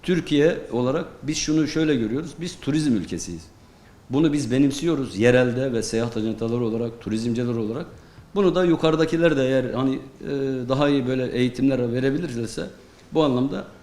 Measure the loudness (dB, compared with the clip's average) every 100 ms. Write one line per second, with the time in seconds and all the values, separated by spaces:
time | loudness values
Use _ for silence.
0 | 0 -2 2 2 4 2 -4 -2 0 -2
1 | -6 -10 -6 -4 0 0 0 0 2 2
2 | 0 -4 -6 -10 -12 -8 -2 0 2 0
3 | 0 -8 -8 -12 -14 -20 -20 -20 -20 -20
4 | -4 0 2 0 0 2 2 2 -2 -2
5 | -2 2 4 6 4 0 -2 -2 -2 -2
6 | -2 -2 -4 -4 -2 -2 -2 -2 -6 -6
7 | -6 -4 -2 -2 -2 -2 -4 -6 -10 -16
8 | -20 -20 -6 2 2 4 2 4 4 4
9 | 2 4 2 4 2 2 0 -2 -2 -2
10 | -8 -14 -8 -4 -4 -4 -2 2 4 2
11 | 0 -2 -2 0 0 2 2 2 0 0
12 | 0 0 -4 -4 -6 -6 -10 -12 -20 -20
13 | -4 0 2 2 0 -4 -10 -16